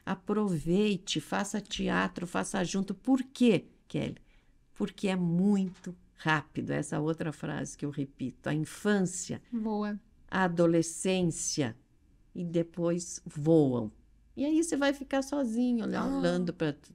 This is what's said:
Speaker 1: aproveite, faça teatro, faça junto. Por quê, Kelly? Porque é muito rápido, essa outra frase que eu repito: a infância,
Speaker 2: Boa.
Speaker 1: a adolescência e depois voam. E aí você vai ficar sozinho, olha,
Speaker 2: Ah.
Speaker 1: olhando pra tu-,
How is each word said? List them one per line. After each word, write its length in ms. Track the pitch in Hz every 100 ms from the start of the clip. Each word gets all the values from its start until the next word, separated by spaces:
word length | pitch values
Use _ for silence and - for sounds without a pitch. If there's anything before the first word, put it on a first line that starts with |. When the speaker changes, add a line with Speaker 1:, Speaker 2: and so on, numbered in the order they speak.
| -
Speaker 1:
aproveite, 1120 | 185 - 208 208 165 160 185 214 196 - 156
faça 400 | - 196 202 214
teatro, 640 | 202 - 190 - 185 - 175
faça 380 | 190 175 196
junto. 320 | 175 196 196 196
Por 260 | - 262
quê, 440 | - - 247 175 - _ _
Kelly? 300 | 147 135 - - - _ _ _
Porque 360 | - 208 - 196
é 60 | 185
muito 760 | 175 170 196 202 190 - - 175 - _
rápido, 540 | 160 156 - - -
essa 260 | 143 147 156
outra 320 | 151 160 160
frase 440 | - 156 143 139 -
que 80 | 143
eu 40 |
repito: 580 | 143 135 - 131 - 135
a 60 |
infância, 880 | 151 151 - 208 202 180 - - - -
Speaker 2:
Boa. 480 | 233 220 208 208 208 - - -
Speaker 1:
a 140 | 190 185
adolescência 1300 | 170 170 170 165 - 190 185 175 - - - 123 - _ _ _ _ _
e 80 | - 175
depois 760 | 165 165 - 170 170 - - 170
voam. 680 | 151 151 165 139 123 110 - _ _ _ -
E 60 |
aí 180 | 285 311
você 140 | 330 277
vai 160 | 277
ficar 280 | 277 262 269
sozinho, 640 | 269 294 247 226 247 240 196
olha, 140 | 185
Speaker 2:
Ah. 160 | - -
Speaker 1:
olhando 360 | 175 175 175
pra 200 | - 156
tu-, 200 | 147 -